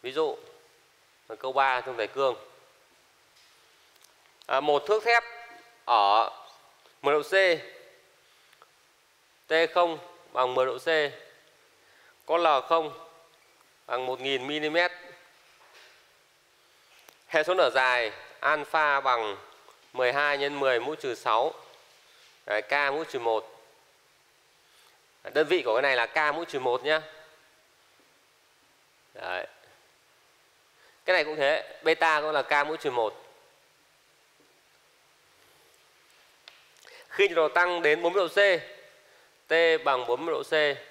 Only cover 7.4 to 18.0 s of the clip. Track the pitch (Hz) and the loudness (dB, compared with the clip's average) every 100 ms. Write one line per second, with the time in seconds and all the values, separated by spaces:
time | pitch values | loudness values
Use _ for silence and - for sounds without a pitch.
7.4 | 190 160 - - - - _ _ _ _ | 4 0 -4 -20 -20 -20 _ _ _ _
8.4 | _ _ - _ _ _ _ _ _ _ | _ _ -20 _ _ _ _ _ _ _
9.4 | _ 160 165 180 175 156 - - - 127 | _ 2 2 2 2 0 -12 -20 -8 -2
10.4 | 127 127 131 123 170 160 143 143 - - | 0 2 0 -2 -2 0 0 -6 -20 -20
11.4 | _ _ _ _ _ _ _ _ - 165 | _ _ _ _ _ _ _ _ -2 2
12.4 | 170 139 - 165 156 139 - - _ _ | 4 2 2 0 0 -10 -20 -20 _ _
13.4 | _ _ _ _ - 120 127 127 135 135 | _ _ _ _ -8 -6 -4 -6 -4 -4
14.4 | 131 151 151 160 175 - - - - _ | -4 -4 -2 0 -2 -4 -20 -20 -20 _
15.4 | _ _ _ - - _ _ _ _ _ | _ _ _ -20 -20 _ _ _ _ _
16.4 | _ _ _ _ _ _ - _ _ 160 | _ _ _ _ _ _ -20 _ _ 0
17.4 | 156 185 139 131 127 123 | 2 2 2 4 2 2